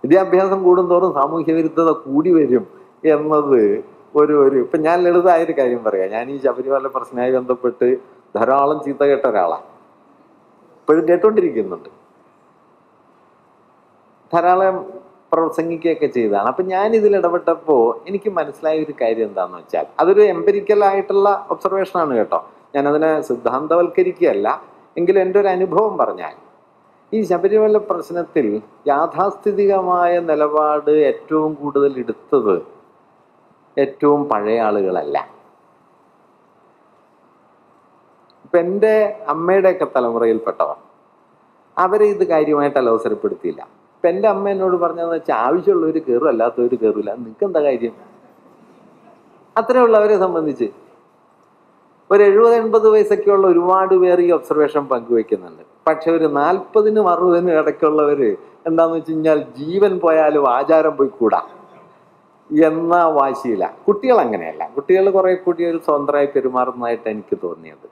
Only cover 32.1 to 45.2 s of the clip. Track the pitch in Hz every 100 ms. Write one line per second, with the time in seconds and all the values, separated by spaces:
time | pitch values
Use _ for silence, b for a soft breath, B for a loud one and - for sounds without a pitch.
32.1 | 107 - 143 110 87 - - _ _ _
33.1 | _ _ _ _ _ _ - 135 - 147
34.1 | 147 147 110 104 117 110 104 95 90 73
35.1 | 71 - - _ _ _ _ _ _ _
36.1 | _ _ _ _ _ _ _ _ _ _
37.1 | _ _ _ _ _ _ _ _ _ _
38.1 | _ _ _ - 170 175 196 220 220 208
39.1 | - - 156 170 190 185 180 143 135 123
40.1 | 117 113 110 101 - 78 76 _ _ _
41.1 | _ _ _ _ _ _ - 180 208 214
42.1 | 196 180 160 151 147 143 135 123 113 -
43.1 | 107 104 - 87 - - _ _ _ 175
44.1 | 185 214 196 202 190 185 180 170 170 170
45.1 | 165